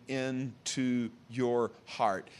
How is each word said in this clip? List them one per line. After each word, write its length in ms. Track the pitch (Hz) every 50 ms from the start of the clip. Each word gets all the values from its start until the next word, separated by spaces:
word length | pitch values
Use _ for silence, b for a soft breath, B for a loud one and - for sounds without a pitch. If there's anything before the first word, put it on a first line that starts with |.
| -
into 1040 | - 135 131 131 131 127 131 135 123 113 - - - - 139 127 127 123 120 117 110 - - - -
your 440 | 117 127 127 120 120 120 117 107 - - -
heart. 420 | - - - 120 107 95 87 - b b b